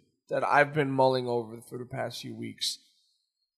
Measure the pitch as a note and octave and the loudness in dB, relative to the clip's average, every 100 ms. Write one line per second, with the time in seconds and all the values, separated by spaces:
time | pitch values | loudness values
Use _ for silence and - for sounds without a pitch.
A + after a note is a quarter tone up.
0 | _ _ - C#3+ B2+ C3+ C#3+ D3+ C3+ C3+ | _ _ -8 -2 4 4 4 2 0 4
1 | C3 C3 B2 A#2+ A2+ A#2 A2+ B2+ B2 C3 | 4 4 0 -2 -4 -10 -14 -14 -10 -8
2 | A#2 A#2+ B2+ A2+ A2+ A2 - - _ _ | -8 -8 -12 -10 -12 -8 -8 -8 _ _
3 | _ _ _ _ _ | _ _ _ _ _